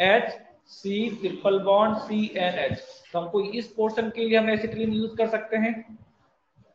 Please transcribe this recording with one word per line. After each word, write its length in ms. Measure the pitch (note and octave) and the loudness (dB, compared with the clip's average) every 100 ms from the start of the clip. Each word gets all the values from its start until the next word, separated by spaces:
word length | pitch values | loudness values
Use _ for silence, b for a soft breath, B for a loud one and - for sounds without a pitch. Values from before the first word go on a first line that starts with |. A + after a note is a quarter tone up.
एच 280 | F#3 A#3 - - - _ _ | 4 4 2 -6 -16 _ _
सी 420 | - G3 G#3 A3+ G3+ | -10 -4 -2 -2 -4
ट्रिपल 440 | F#3+ - G3+ F#3+ | -6 0 2 2
बॉन्ड 380 | F#3 G3+ A3 G#3+ | 4 4 4 0
सी 280 | - G#3+ G#3+ F#3+ | -4 -2 -2 -2
एन 180 | F3+ - | -2 0
एच। 200 | - G#3+ - - - | -2 -4 -10 -20 -8
तो 60 | E3+ | -6
हमको 220 | E3+ G3+ | -2 -2
इस 260 | G3 A#3 A3+ | -2 -6 -6
पोर्शन 420 | - A3 A#3 A3 | -2 -2 0 -4
के 160 | A#3 A3+ | -2 2
लिए 120 | A3 | 4
हम 120 | A3 | 4
एसिटिलीन 440 | G#3+ A3 A3 A3 | 0 -2 -2 -2
यूज़ 220 | G#3+ A3+ - | 0 -2 0
कर 120 | A3+ | 0
सकते 300 | G#3+ - A3 | -2 -2 -2
हैं, 420 | A3+ A3+ - - - _ _ _ _ _ _ | 0 -2 -10 -20 -20 _ _ _ _ _ _